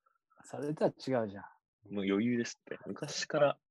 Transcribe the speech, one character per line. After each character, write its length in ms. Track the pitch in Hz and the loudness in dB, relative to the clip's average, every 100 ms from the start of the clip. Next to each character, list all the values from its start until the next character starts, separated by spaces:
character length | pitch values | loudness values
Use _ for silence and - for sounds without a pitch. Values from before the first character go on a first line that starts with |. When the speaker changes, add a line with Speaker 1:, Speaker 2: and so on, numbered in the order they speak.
| _ _ _ _ | _ _ _ _
Speaker 1:
そ 140 | - - | -14 -8
れ 160 | 147 | -4
と 100 | 156 | 0
は 60 | 196 | 0
違 360 | - - 127 110 | 0 -2 0 0
う 20 | |
じ 80 | 98 | -6
ゃ 40 | |
ん。 540 | - _ _ _ 95 | -14 _ _ _ -8
Speaker 2:
も 80 | 101 | -2
う 20 | |
余 200 | 98 98 | 2 4
裕 140 | 117 120 | 4 2
で 60 | |
す 140 | 117 - | -2 -6
っ 40 | |
て。 140 | - - - | -12 -12 -10
昔 400 | 98 147 - - | -10 -6 -6 0
か 140 | 151 | 4
ら、 180 | 143 - _ | 4 4 _